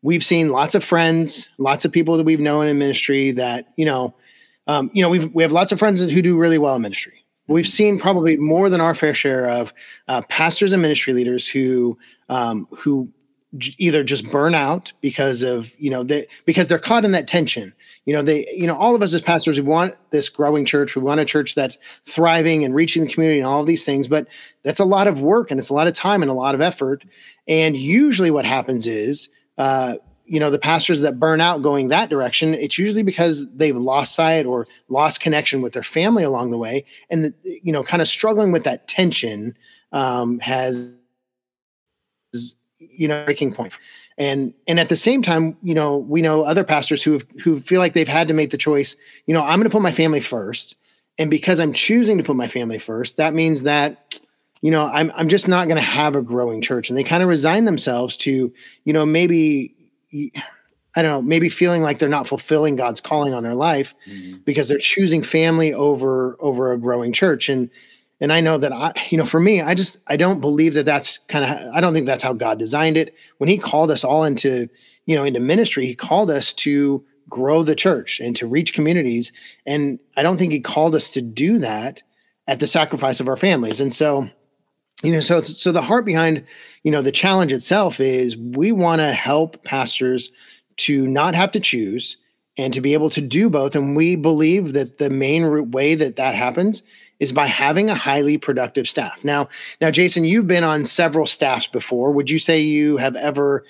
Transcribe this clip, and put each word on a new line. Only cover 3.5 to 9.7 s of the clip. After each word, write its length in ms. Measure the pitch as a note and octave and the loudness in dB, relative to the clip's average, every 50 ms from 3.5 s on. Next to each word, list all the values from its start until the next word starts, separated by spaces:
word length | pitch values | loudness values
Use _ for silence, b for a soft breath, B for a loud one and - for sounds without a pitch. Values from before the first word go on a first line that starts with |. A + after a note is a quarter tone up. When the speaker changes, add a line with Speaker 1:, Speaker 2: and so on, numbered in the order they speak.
| A#2+ B2 - _ _ | -4 -6 -8 _ _
Speaker 1:
you 100 | - D#3+ | -2 -2
know, 300 | D#3 C#3 C3 B2+ A#2+ - b b b b b b b b b b - | 0 0 -2 -4 -6 -8 b b b b b b b b b b -2
um, 220 | D3 D3 C3+ - - | -2 -2 -2 -2 0
you 80 | G3+ | 2
know, 80 | F#3 E3+ | 2 4
we've, 240 | F3 F#3 D#3+ D#3+ - | 4 2 0 0 0
we 100 | E3 E3 | 2 2
have 80 | D#3+ | 4
lots 200 | D3 E3+ F#3+ F#3+ | 4 2 2 2
of 80 | - F3+ | 2 2
friends 200 | G#3+ G#3+ G3+ F3+ | 2 2 2 2
who 220 | F#3 F3 D3 F3 | 0 2 2 2
do 160 | F3 F3 F3+ E3 | 4 4 4 4
really 200 | E3 E3+ E3 D#3+ | 4 4 4 4
well 180 | D3 C#3+ C3+ | 2 2 0
in 60 | B2 | -2
ministry. 440 | A#2 G#2 G2 - - - _ - _ _ _ _ _ - | -2 -4 -6 -8 -10 -12 _ -20 _ _ _ _ _ 0
We've 200 | D3 E3+ E3+ E3 | 0 2 2 0
seen 320 | - - G#3+ G#3 G3+ F#3 | 2 4 4 4 4 2
probably 380 | - F#3 G3 F#3 D#3+ E3 D#3+ D3 | 2 2 2 2 4 2 2 2
more 320 | D3 D3+ D#3+ E3+ F#3+ G3+ | 2 2 2 4 4 2
than 100 | F#3 F3 | 2 2
our 160 | E3 E3 D#3+ | 2 0 0
fair 180 | - - D3+ C#3+ | 0 0 0 0
share 320 | - - C#3+ C3+ B2+ B2+ | 0 0 0 0 0 0
of, 280 | B2 A#2+ A#2+ A#2+ A2+ | 0 -2 -2 -4 -6